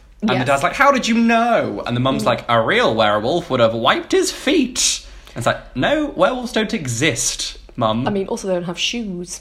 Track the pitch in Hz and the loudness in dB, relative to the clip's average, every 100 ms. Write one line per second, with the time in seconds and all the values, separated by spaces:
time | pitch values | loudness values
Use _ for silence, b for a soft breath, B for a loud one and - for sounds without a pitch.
0 | - - 214 131 127 139 170 175 285 269 | -20 -6 -2 0 0 2 0 2 4 4
1 | 220 233 233 233 240 202 113 104 - 120 | 2 2 4 4 2 2 0 -4 -4 -2
2 | 131 143 120 117 - 117 117 214 208 110 | 0 0 0 0 2 2 2 2 2 4
3 | 107 104 113 170 165 127 113 113 127 339 | 4 2 0 -2 0 2 2 4 2 0
4 | - 381 - - - 320 254 - - - | 0 0 0 -2 0 0 0 0 -2 -2
5 | - B B - 120 - - 123 180 311 | -8 B B -4 -2 -2 -4 -2 0 0
6 | 302 - 196 254 233 226 214 214 131 113 | -2 2 2 0 -4 -2 -2 -4 -4 -2
7 | 156 117 - - - - - - 110 110 | -2 0 -4 -4 -8 -10 -14 -4 -2 0
8 | 123 196 190 233 196 180 175 175 - 240 | -2 -2 -4 -6 -4 -4 -4 -6 -6 -6
9 | 208 175 175 - | -8 -10 -10 -12